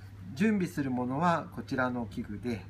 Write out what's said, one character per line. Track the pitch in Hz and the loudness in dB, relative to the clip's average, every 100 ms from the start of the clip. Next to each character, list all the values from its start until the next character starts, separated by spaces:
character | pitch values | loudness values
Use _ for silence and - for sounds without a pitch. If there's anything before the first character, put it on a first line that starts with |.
| - - - | -14 -12 -10
準 | 135 220 | 2 4
備 | 208 175 | 4 2
す | - | 0
る | 135 | 0
も | 127 | 0
の | 123 135 | 0 2
は | 175 165 - | 4 4 0
こ | - | -8
ち | 107 135 | -2 0
ら | 127 | 2
の | 123 113 | 0 -4
器 | 123 | -6
具 | 113 104 | -6 -4
で | - 107 - | -4 -4 -6